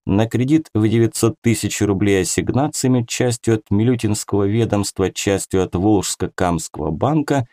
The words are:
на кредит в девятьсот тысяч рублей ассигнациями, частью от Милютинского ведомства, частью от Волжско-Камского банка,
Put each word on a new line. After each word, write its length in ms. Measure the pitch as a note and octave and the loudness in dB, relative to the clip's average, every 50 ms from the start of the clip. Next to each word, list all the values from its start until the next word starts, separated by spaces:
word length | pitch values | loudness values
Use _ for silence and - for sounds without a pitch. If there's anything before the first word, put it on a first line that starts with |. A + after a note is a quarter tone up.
| - | -4
на 200 | - F#2+ G#2 A2+ | 0 2 2 2
кредит 420 | A2+ - A2+ B2+ C3+ D#3 D#3 D#3 - - | 2 0 -2 0 2 2 2 0 0 -2
в 140 | G#2+ G#2+ | 0 2
девятьсот 500 | A2 A2+ A#2 A2+ G#2+ - - A#2 A2+ - - | 2 4 2 2 2 0 0 0 0 0 0
тысяч 400 | - B2 A2 - - G2 - - G#2 | 0 0 0 0 -2 -4 -2 0 0
рублей 400 | G2+ G2 F2+ G#2 G2+ G2 F#2+ F2+ | 0 0 2 2 2 2 2 2
ассигнациями, 840 | - - F#2 F2+ G#2 A2 B2 D3 D#3 - - - B2+ C3 B2 A#2 - | 0 -2 -2 -2 0 0 0 0 -2 -2 -2 0 2 2 0 0 -2
частью 480 | - - B2+ B2 A#2+ - - A#2 A2+ | -2 -2 -2 -2 -2 -2 0 0 0
от 140 | G#2+ - - | 0 0 -2
Милютинского 720 | G2+ G2+ A2+ B2 B2+ B2 - G#2 G#2 - - - - G2+ G2+ | 0 0 2 2 0 0 -2 -2 -4 -4 -4 -4 -2 0 0
ведомства, 680 | G2 G#2 A#2 A2+ - G#2 G2 F#2+ - - - F#2+ F2+ | 0 0 0 0 0 0 0 -2 -2 -2 -2 -2 -2
частью 540 | - - - G2+ G2 F#2 - - - F#2+ F#2 | -2 -2 -2 0 0 0 -2 -2 0 0 0
от 100 | E2+ - | 0 0
Волжско-Камского 1160 | F2+ F#2+ G#2+ G#2+ F#2+ E2+ - - - F#2 D#2+ - - F#2+ F2+ E2+ E2 - - - - D2+ D#2+ D#2+ | 0 2 2 2 2 0 -2 -6 -6 -6 -6 -4 -2 -2 0 0 -2 -4 -6 -8 -6 -6 -6 -4
банка, 560 | - A#2 C3 D#3 D#3 C#3 - D3 C3+ A#2 - | -2 -2 0 0 0 0 0 0 -2 -2 -4